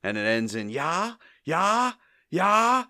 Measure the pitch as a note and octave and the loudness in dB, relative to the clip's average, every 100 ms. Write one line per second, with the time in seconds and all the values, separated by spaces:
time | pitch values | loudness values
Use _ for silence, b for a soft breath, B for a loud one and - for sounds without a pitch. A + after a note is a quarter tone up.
0 | F#2+ G#2+ G#2 A2+ A2+ G#2+ G#2 A2+ D3 E3+ | -4 -2 0 0 -2 -4 -6 -4 -2 -2
1 | G#3+ A#3 b b - D#3 G3 A3 B3 A#3 | -4 -8 b b -6 0 2 2 0 -4
2 | b b b D#3+ F#3+ G#3+ A3+ B3+ | b b b 0 2 4 4 2